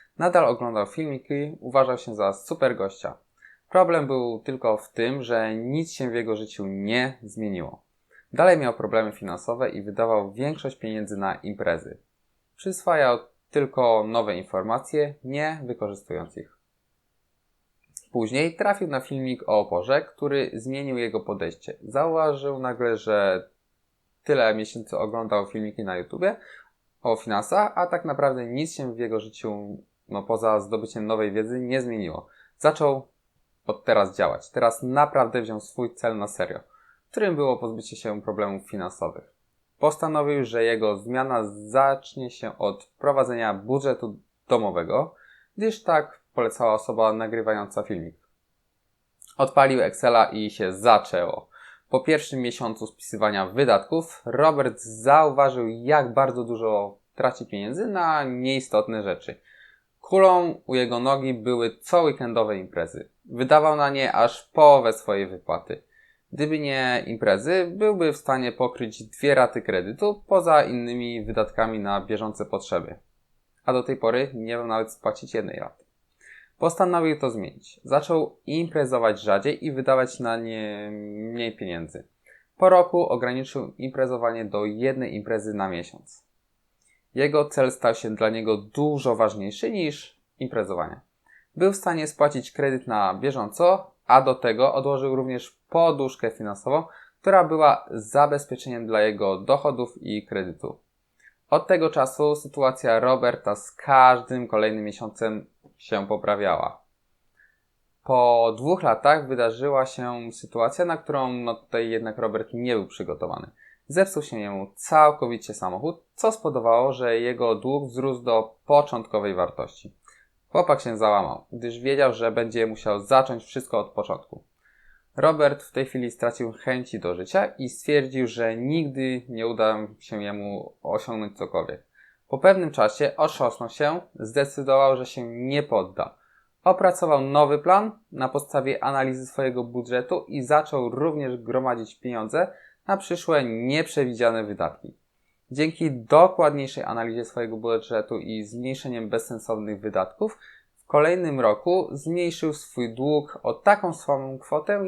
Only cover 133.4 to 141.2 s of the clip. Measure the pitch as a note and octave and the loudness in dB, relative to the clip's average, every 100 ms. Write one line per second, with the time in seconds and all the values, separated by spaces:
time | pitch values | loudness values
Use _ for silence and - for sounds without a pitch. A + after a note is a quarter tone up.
133.4 | B2 - A#2 - D3 E3+ - - A2 C3 | -2 -2 -10 -2 -2 -2 -8 -12 -4 -2
134.4 | C#3 - C3+ C3+ C3+ C3 B2 - A#2 A#2 | -2 -2 2 6 6 4 -2 -10 -10 -8
135.4 | B2+ C#3+ C#3+ A2 F2+ - - - _ _ | -4 -2 0 0 0 -4 -6 -8 _ _
136.4 | _ _ F#3 F#3 F#3+ F3+ E3 C#3+ C3+ C#3+ | _ _ 2 4 2 2 2 2 4 4
137.4 | C#3+ D3 E3 G3 G#3+ G#3+ _ D3+ B2+ C#3+ | 4 4 4 4 4 -6 _ -6 -4 -4
138.4 | C#3+ C#3+ C3 - C3+ C3+ C3+ C3 B2+ - | -2 -2 -2 -2 -2 -2 -2 -4 -8 -4
139.4 | C3 B2 A#2+ B2 A#2+ B2 B2 F3+ - D3 | -2 -2 -6 -8 -4 -4 -2 -4 -4 -8
140.4 | B2 D3+ D3+ C#3+ A#2+ B2 D#3+ D3+ | 2 2 2 -2 -4 -2 -2 -2